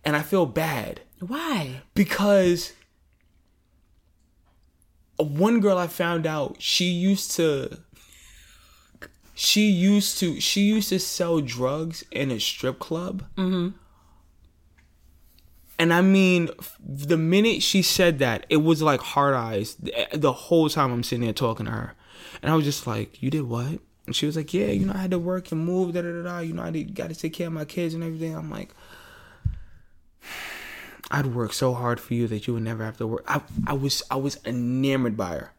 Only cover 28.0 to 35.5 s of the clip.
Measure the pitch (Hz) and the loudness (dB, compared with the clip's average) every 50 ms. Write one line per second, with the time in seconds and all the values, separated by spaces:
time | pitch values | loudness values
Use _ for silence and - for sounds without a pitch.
28 | 165 165 160 160 165 165 160 160 160 156 - 52 50 - - - - - - - | -6 -6 -6 -6 -6 -6 -6 -8 -10 -10 -10 -10 -12 -14 -18 -20 -20 -20 -20 -20
29 | - - - - - - - - - - - - - - - - - _ _ - | -20 -20 -20 -20 -20 -20 -20 -6 -6 -6 -6 -6 -14 -18 -20 -20 -20 _ _ -20
30 | _ _ _ _ - - - - - - - - - - - - - - - - | _ _ _ _ -18 -16 -14 -14 -12 -14 -14 -14 -16 -16 -16 -18 -18 -20 -20 -20
31 | - - 139 143 143 135 117 120 117 101 - - 135 127 127 120 123 120 120 117 | -10 -4 -2 -2 0 0 -2 -2 -4 -4 -2 0 0 0 0 0 0 -2 -2 -2
32 | - - 117 117 120 110 113 104 - - 120 117 113 113 117 110 110 110 110 - | -2 -4 0 0 0 0 -2 -4 -2 -2 -2 -2 -2 -4 -4 -4 -6 -8 -6 -6
33 | 120 110 113 - - - - 151 - - - - - - 147 139 135 139 - - | -4 -4 -4 -6 -4 -2 -2 -2 -2 -4 -4 -4 -2 -2 -2 -2 0 -2 -2 -2
34 | - - 135 135 135 143 139 - - - 123 123 120 120 127 131 135 139 135 135 | -4 -4 -4 -2 -2 -4 -6 -6 -8 -6 -4 -2 -2 -2 0 0 2 2 2 2
35 | 127 120 104 110 101 90 82 69 57 - | 0 0 0 -2 -4 -4 -4 -8 -8 -12